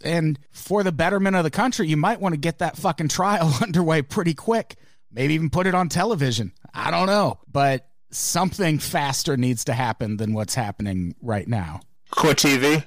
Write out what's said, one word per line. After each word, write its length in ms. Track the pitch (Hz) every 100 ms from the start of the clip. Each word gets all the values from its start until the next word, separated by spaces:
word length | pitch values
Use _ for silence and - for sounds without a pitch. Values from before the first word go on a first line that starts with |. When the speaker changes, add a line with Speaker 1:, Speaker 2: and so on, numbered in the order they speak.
Speaker 1:
And 340 | 147 165 160 143 -
for 300 | - - 208
the 100 | 185
betterment 420 | 151 165 196 196
of 100 | 190
the 60 | 160
country, 380 | 165 254 247 170
you 80 | 156
might 240 | 165 233
wanna 160 | 190 156
get 220 | 165 -
that 180 | 165 143
fucking 320 | - - 151
trial 440 | - 185 208 160 123
<laughs> 40 |
underway 400 | 226 170 170 160
pretty 320 | 139 208 175
quick. 420 | 151 - 226 - - - - -
Maybe 240 | 110 139
even 160 | 156 160
put 160 | 165 185
it 80 |
on 140 | 185 180
television. 640 | 170 202 202 135 110 98 - -
I 160 | - 151
don't 160 | 170 190
know. 320 | 208 175 - -
But 380 | 143 139 131 - - -
something 680 | - - 170 185 - 175 147
faster 580 | - 165 143 131 - 135
needs 280 | 127 120
to 80 | -
happen 440 | 123 123 110 110 104
than 180 | 110
what's 200 | 110 107
happening 600 | - 107 - 104 92 87 -
right 240 | 120 104 90
now. 340 | 117 85 76 - - -
Speaker 2:
Court 280 | - 156 143
T 180 | 147 135
V? 260 | 139 156